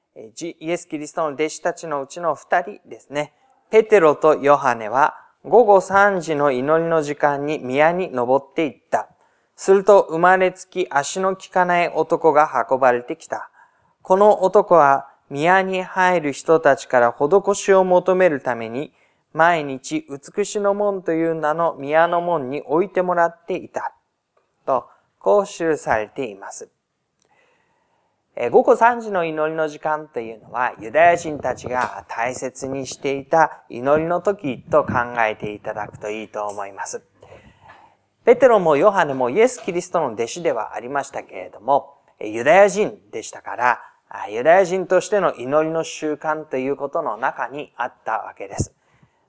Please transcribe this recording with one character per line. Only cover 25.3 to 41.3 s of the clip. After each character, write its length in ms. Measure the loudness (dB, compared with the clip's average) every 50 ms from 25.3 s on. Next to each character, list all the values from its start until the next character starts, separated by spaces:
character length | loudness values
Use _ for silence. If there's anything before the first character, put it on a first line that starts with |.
| 2 2
う 40 | 2
記 320 | 0 -4 -4 -2 -2 -2 -2
さ 200 | -2 -2 -2 -2
れ 100 | -2 -6
て 180 | -8 -10 -10
い 100 | -10 -10
ま 160 | -14 -16 -16
す。 180 | -16 -16 -18 -20 _ _ _ _ _ _ _ _ _ _ _ _ _ _ _ _ _ _ _ _ _ _ _ _ _ _ _ _ _ _ _ _ _
え 120 | -8 -6 0
ー、 20 |
午 140 | 2 2 4
後 120 | 4 4
三 260 | 4 4 2 2 0
時 100 | -4 -6
の 140 | -4 -4 -4
祈 260 | -4 -4 -4 -4 -4
り 40 | -2
の 120 | -4 -4 -6
時 120 | -6 -8
間 280 | -6 -4 -4 -6 -6 -10
と 120 | _ -10
い 140 | -10 -10 -12
う 80 | -16
の 100 | -18 -12
は、 220 | -6 -4 -4 -4 -6 -8
ユ 120 | -12 -4
ダ 100 | 2 4
ヤ 140 | 4 4 4
人 220 | 2 -2 -6 -8 -6
た 180 | -6 -6 -6
ち 120 | -6 -8 -6
が 360 | -4 -4 -4 -4 -6 -10 -14 -12
大 240 | -8 -6 -6 -6 -6
切 340 | -8 -10 -10 -10 -10 -10 -10
に 200 | -8 -10 -10 -12
し 100 | -12 -8
て 200 | -6 -6 -6 -6
い 60 | -4
た 380 | 0 2 2 2 2 0 -6 _ -16
祈 320 | -14 -6 0 0 0 2
り 60 | 0 -2
の 140 | -4 -2
時 420 | -2 -2 -4 -2 -6 -8 -8 -8 -6
と 200 | 0 0 0 0
考 100 | 0 -2 -2 -2 -2 -2 0
え 160 | 0 0 -2
て 180 | -4 -8 -10 -10
い 60 | -10
た 160 | -10 -10 -10
だ 120 | -10 -10 -12
く 120 | -14 -12
と 100 | -10 -10
い 140 | -10 -10 -10
い 40 | -10
と 200 | -10 -8 -8 -8
思 180 | -8 -10 -12
い 60 | -12
ま 160 | -12 -12 -12 -12
す。 160 | -12 -12 -14 _ _ _ -20 -20 -20 -20 _ -20 _ _ _ -20 -20 _ _ _ _ _ _ _ _ _ _
ペ 100 | 4 6
テ 120 | 6 6 6
ロ 120 | 6 4
も 180 | 4 4 2 4
ヨ 140 | 4 4
ハ 140 | 4 2 0
ネ 80 | 0 0
も 160 | -2 -2 -2
イ 100 | 2 2
エ 80 | 2 2
ス・ 140 | 0 -4
キ 120 | -8 -6 -6
リ 80 | -6
ス 100 | -6 -4
ト 80 | -4 -4
の 140 | -4 -4 -4
弟 140 | -6 -6 -6
子 160 | -6 -4 -4
で 100 | -4 -2
は 200 | -2 -6 -8 -10
あ 60 | -12
り 100 | -12 -8
ま 140 | -6 -6 -6
し 80 | -6
た 100 | -10 -14
け 140 | -14 -14